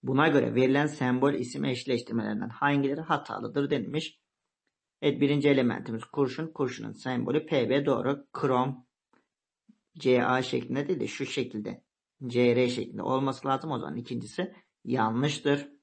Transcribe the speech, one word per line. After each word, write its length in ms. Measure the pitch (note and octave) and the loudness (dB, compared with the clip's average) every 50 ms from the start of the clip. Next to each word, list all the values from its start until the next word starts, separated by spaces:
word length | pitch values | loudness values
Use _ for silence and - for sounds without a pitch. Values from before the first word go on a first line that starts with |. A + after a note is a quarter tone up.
| - | -4
Buna 260 | C3 C3 C3+ D3+ D#3+ | 0 2 4 4 6
göre 260 | D3 C#3+ B2 A#2+ A2+ | 4 4 2 2 2
verilen 320 | A#2+ C3 B2+ C3+ C#3 D3 | 2 4 4 4 2 2
sembol 480 | D3+ D3 - C3 B2+ B2 B2+ C3 C#3+ C#3+ | 0 -2 -2 0 0 2 2 2 2 2
isim 300 | - B2 A#2+ - C#3+ C#3+ | 0 -4 -6 -6 -4 -4
eşleştirmelerinden 840 | C#3 C3 A#2 - - B2+ A#2+ B2 - A#2 A#2 G#2+ G#2 G#2+ G#2 G#2 A#2 | -2 -2 -4 -2 -2 -2 -4 -2 -4 -4 -4 -2 -2 -4 -4 -6 -8
hangileri 520 | A#2 - - C#3+ C#3+ C#3+ C#3 C3+ C#3 D3+ | -6 0 0 2 2 2 2 0 -2 -4
hatalıdır 720 | D#3+ D#3+ E3+ C#3+ - - G#2+ G2+ A2+ - - C#3+ C#3+ C#3 | -2 -2 -2 -2 -2 -6 -8 -8 -8 -4 -2 -2 0 0
denilmiş. 500 | D3+ C3+ G#2+ - C3+ D#3 D3+ - - _ _ _ _ _ _ _ _ _ _ _ _ _ _ _ _ _ - | 0 -2 -2 -2 -4 -6 -6 -6 -12 _ _ _ _ _ _ _ _ _ _ _ _ _ _ _ _ _ 0
Evet, 180 | D3 C#3+ - | 0 2 2
birinci 280 | D3 C#3 D3 D3 C#3 D3 | 2 2 2 4 4 6
elementimiz 560 | C#3+ C3+ B2+ A#2+ G2+ - - - A2+ A2+ - | 6 6 4 2 0 -2 -6 -8 -8 -8 -10
kurşun. 480 | - - D3 C#3+ B2+ B2+ - D#3+ D#3+ - | -8 -2 0 0 0 0 -6 -8 -10 -4
Kurşunun 400 | - C#3+ B2+ A#2+ - A2 A2 G#2+ | -4 -4 -4 -4 -6 -10 -10 -12
sembolü 540 | - - B2+ C3 B2 A#2 G#2+ C#3 D#3 D#3 | -10 -6 -4 -4 -2 -2 0 0 -2 0
P 240 | - D#3 C#3 A#2+ - | 0 0 0 2 2
B 160 | C3 C#3+ C#3+ | 2 2 2
doğru. 400 | D3 C3+ A#2 - C#3 C#3+ C#3+ - _ _ | 2 0 0 2 0 -2 -2 -4 _ _
Krom 540 | - - C#3 C3 B2 B2+ C3+ C#3 C#3 - _ _ _ _ _ _ _ _ _ _ _ _ _ _ _ _ _ - _ _ _ _ E3 | -2 0 2 2 2 2 0 -2 -8 -12 _ _ _ _ _ _ _ _ _ _ _ _ _ _ _ _ _ -20 _ _ _ _ -2
C 260 | - C3 B2+ B2 - | 2 4 4 6 6
A 180 | - B2+ B2+ B2+ | 4 2 2 0
şeklinde 460 | - - B2+ B2 - B2 C3+ D3 C#3+ | 0 -2 -4 -2 -2 -4 -4 -2 -2
değil 120 | B2 - | -2 -4
de 60 | A2 | -4
şu 200 | G#2 - - C#3 | -6 -4 -6 -6
şekilde 580 | C3 - - B2+ B2 - G#2+ G#2+ A2 G2+ - _ _ _ _ _ _ _ _ C3+ | -6 -2 -4 -4 -4 -4 -8 -8 -8 -10 -12 _ _ _ _ _ _ _ _ -10
C 300 | B2+ A#2 A#2+ B2 B2 A#2+ | -2 2 4 4 6 6
R 120 | B2 B2+ B2 | 4 4 2
şeklinde 340 | B2 B2 G2 D2 - G2+ F#2+ | 2 -2 -6 -6 -6 -6 -2
olması 460 | - B2+ C3 C#3 C3+ C3 - - C3+ | 0 0 0 0 -2 -4 -4 -2 -2
lazım. 220 | C3+ C3 C#3+ D#3+ | -2 -2 -2 -4
O 80 | C#3+ A#2+ | -6 -6
zaman 180 | - D2 D2+ | -6 -6 -8
ikincisi 580 | - A#2 - B2 A#2+ - - - - F3+ G3+ - - _ _ _ _ _ | -8 -8 -6 -8 -8 -8 -8 -6 -6 -6 -6 -6 -14 _ _ _ _ _
yanlıştır. 840 | - B2 B2+ A2 A2 A2 A#2+ C3+ D3+ D3 - - D3 C#3 C#3 C#3+ - - _ | -2 0 2 2 2 2 2 0 0 0 0 2 2 2 2 0 -8 -16 _